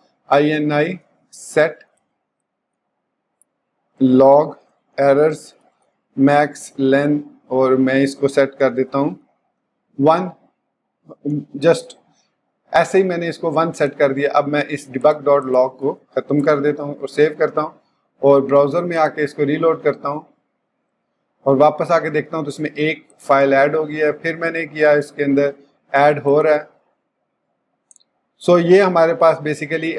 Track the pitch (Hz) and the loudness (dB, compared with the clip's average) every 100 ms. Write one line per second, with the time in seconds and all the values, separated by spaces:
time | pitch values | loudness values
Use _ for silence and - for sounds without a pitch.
0 | _ _ _ 143 151 151 151 147 160 185 | _ _ _ 0 0 -2 -2 0 -2 -6
1 | _ _ _ - - 156 160 - _ _ | _ _ _ -20 -4 0 0 -2 _ _
2 | _ _ _ _ _ _ _ _ _ _ | _ _ _ _ _ _ _ _ _ _
3 | _ _ _ _ _ _ _ _ _ _ | _ _ _ _ _ _ _ _ _ _
4 | 131 127 135 143 156 - _ _ _ - | 2 4 6 6 2 -8 _ _ _ -2
5 | 139 139 156 156 - _ _ _ _ _ | 0 2 0 -2 -12 _ _ _ _ _
6 | _ - 139 147 147 - - - 135 135 | _ 0 2 2 0 -4 -16 -4 0 0
7 | 147 147 - _ _ 131 131 131 131 135 | 0 -2 -6 _ _ 0 2 2 0 0
8 | 139 139 139 139 135 - 135 123 123 139 | -2 -2 -2 0 -2 0 -2 -2 -4 -2
9 | 151 190 _ _ _ _ _ _ _ - | -4 -6 _ _ _ _ _ _ _ -2
10 | 143 170 185 - _ _ _ _ _ _ | 0 2 -2 -12 _ _ _ _ _ _
11 | _ - 143 147 - 139 156 160 - - | _ -14 -8 -8 -8 -2 0 0 -4 -20
12 | _ _ _ _ _ _ _ 160 165 190 | _ _ _ _ _ _ _ -2 2 0
13 | 190 170 170 - 165 151 165 - 143 - | 0 -4 -6 -6 -4 -2 -2 -2 -4 0
14 | 143 135 143 147 143 147 143 143 - 127 | -2 0 -2 0 0 -4 -4 -8 -10 0
15 | 151 147 139 143 131 127 127 - 139 180 | 0 0 0 0 2 0 0 -2 -8 -8
16 | _ - - 147 147 143 143 147 143 143 | _ -8 -4 -2 0 0 -2 -6 -10 -12
17 | 139 - 156 156 151 156 156 - _ _ | -8 0 0 0 -4 -4 -8 -10 _ _
18 | _ _ 139 139 135 143 143 165 175 165 | _ _ 2 2 4 2 2 -2 -4 -2
19 | 151 156 143 - 139 156 165 160 156 - | -2 -2 -8 -4 -4 0 -2 0 -4 -4
20 | 143 151 - _ _ _ _ _ _ _ | -8 -10 -14 _ _ _ _ _ _ _
21 | _ _ _ _ 135 135 151 151 160 165 | _ _ _ _ -2 4 2 2 -2 -2
22 | 151 151 147 165 143 139 151 143 156 151 | -2 -6 -6 -8 -8 -8 -10 -4 -6 -6
23 | _ _ - 135 139 135 147 160 151 151 | _ _ 0 2 4 2 2 0 -4 -2
24 | 151 147 165 165 165 165 156 151 151 147 | -2 -2 -8 -6 -6 -6 -8 0 2 2
25 | 143 - 143 139 143 - _ _ _ 139 | 0 -6 0 0 0 -4 _ _ _ 2
26 | 147 143 143 143 156 151 - _ _ _ | 2 2 0 2 2 0 -2 _ _ _
27 | _ _ _ _ _ _ _ _ _ _ | _ _ _ _ _ _ _ _ _ _
28 | _ _ _ _ - 175 170 190 190 170 | _ _ _ _ 0 2 4 4 4 2
29 | 165 165 165 151 151 147 147 160 160 | 0 4 2 2 -4 -8 -6 -6 -6